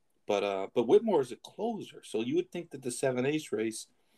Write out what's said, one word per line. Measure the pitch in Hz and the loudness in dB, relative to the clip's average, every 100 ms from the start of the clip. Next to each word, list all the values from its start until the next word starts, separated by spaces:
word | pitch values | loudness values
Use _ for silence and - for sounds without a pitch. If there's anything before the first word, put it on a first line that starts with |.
| _ _ - | _ _ -2
But, | 104 | 0
uh, | 101 98 98 | 0 -2 -2
but | 127 117 | 0 6
Whitmore | 202 226 170 | 6 6 2
is | 131 | 2
a | 107 | -6
closer, | - - 220 208 - - | -14 -6 -4 -4 -8 -14
so | - 110 | -8 -4
you | 120 160 | 0 0
would | - | -2
think | 175 165 | -8 -10
that | 139 | -10
the | 131 | -8
seven | - 135 127 131 | -2 0 2 0
eighths | 151 151 | 0 -2
race | 113 113 110 - _ _ | -2 -2 -4 -12 _ _